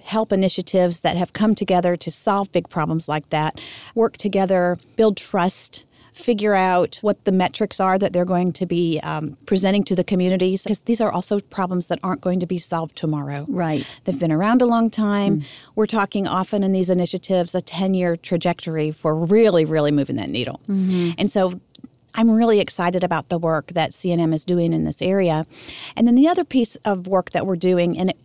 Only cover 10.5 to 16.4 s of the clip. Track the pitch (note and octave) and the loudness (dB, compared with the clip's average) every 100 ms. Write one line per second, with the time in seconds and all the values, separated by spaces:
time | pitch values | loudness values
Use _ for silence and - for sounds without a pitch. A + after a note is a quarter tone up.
10.5 | F#3+ - G3+ - A#3 A3 F3+ - G#3 - | 0 -4 -4 -2 0 0 -2 -2 -4 -4
11.5 | - F#3 F3+ - E3+ F#3 F3+ F#3 F3+ F3 | -6 -2 -2 -2 -4 -4 -4 -2 -2 -2
12.5 | F3+ - E3 D#3+ - D#3 D3 C#3 C#3+ D3+ | -4 -4 -4 -6 -6 -4 -4 -4 -8 -6
13.5 | F3+ D#3+ D3+ - - - F3 E3 D#3 G#3 | -2 0 -2 -4 -10 -6 -2 0 2 4
14.5 | B3 A#3+ A#3 A3+ - G#3 G3+ G3+ D3+ C#3+ | 4 4 2 0 0 0 0 0 -2 -4
15.5 | - - G#3+ G#3+ A3 G3 G3+ F#3+ F#3 | -16 -10 -4 0 0 -2 -2 -2 -2